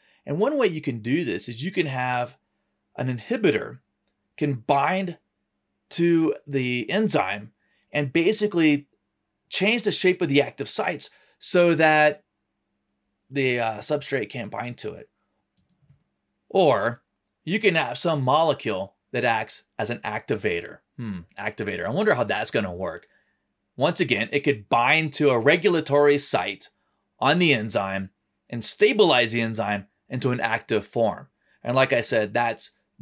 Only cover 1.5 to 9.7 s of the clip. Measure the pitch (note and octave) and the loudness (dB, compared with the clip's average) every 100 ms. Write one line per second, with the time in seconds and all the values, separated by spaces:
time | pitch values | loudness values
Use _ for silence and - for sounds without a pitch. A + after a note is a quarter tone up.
1.5 | A#2 F3 F#3 D3+ C3 B2+ B2 B2 - _ | -8 -6 -4 -4 -2 -2 -2 -4 -10 _
2.5 | _ _ _ _ - B2+ B2 - A#3 F#3 | _ _ _ _ -6 -4 -4 -4 0 2
3.5 | A2 - B2+ _ _ _ _ _ - D3 | 0 -4 -14 _ _ _ _ _ -4 -4
4.5 | B2 B2+ C#3 D3+ F#3+ F3+ - _ _ _ | -2 0 2 2 -2 -4 -10 _ _ _
5.5 | _ _ _ - - E3+ E3 D#3+ - - | _ _ _ -8 0 4 4 2 -2 -4
6.5 | C3+ B2+ B2 - G3 A3 A#2 F#2 G#2 A2 | -2 0 -2 -2 0 2 0 0 -4 -10
7.5 | _ _ _ _ D3 C#3 E3 F3 G#3+ G#3 | _ _ _ _ -4 0 2 2 2 0
8.5 | F3 D#3 C#3+ - _ _ _ _ _ - | 4 4 4 -2 _ _ _ _ _ -10
9.5 | - G3 | -2 0